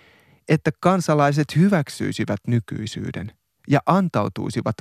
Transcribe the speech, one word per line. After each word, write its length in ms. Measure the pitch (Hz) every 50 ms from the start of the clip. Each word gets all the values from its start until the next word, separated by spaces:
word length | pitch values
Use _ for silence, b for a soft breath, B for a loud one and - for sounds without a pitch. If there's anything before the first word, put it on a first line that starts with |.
| b b b b b b b b b b
että 220 | 156 156 - 160 131 -
kansalaiset 760 | - 175 185 190 165 - 156 151 143 143 143 147 147 - -
hyväksyisivät 840 | 147 175 202 202 170 139 - - - 107 101 95 - 110 - 104 104 -
nykyisyyden 840 | - 120 120 107 - - 107 110 107 - - 101 - - - 90 - - _ _ _ _ _ - -
ja 120 | 135 143 -
antautuisivat 880 | - 160 190 196 170 - 120 104 107 92 - 101 - - 120 - 117 110 -